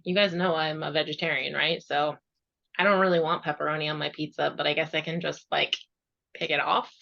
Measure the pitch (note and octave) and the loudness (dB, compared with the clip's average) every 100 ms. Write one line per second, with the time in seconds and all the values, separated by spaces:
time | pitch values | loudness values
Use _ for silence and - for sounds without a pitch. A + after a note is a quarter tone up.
0 | - F3+ G3+ E3+ F#3 D#3+ D#3 D#3 D3+ D3+ | -2 2 2 2 0 2 0 -2 -4 -2
1 | D#3 F3+ E3 C#3+ C3+ C#3+ D3 E3+ - C#3+ | -2 -2 -2 -2 -2 0 0 0 -2 0
2 | D3+ C#3+ _ _ _ _ _ - F#3 G3 | 0 -2 _ _ _ _ _ 0 4 6
3 | F#3+ F3 D#3+ E3 - D3+ D3+ D3+ D3+ D3+ | 6 4 2 0 -2 -2 -2 -2 -2 -2
4 | D3 D3 D#3 - D3 C#3+ D3 D3 D#3+ D#3+ | -4 -4 -8 -2 -2 0 0 0 0 -2
5 | D#3+ E3 E3 C#3+ - D3+ - - - _ | -4 -4 -4 -6 -4 0 0 -2 -8 _
6 | _ _ _ - E3 D3 C#3+ E3+ B3+ - | _ _ _ -8 -2 0 2 0 0 -12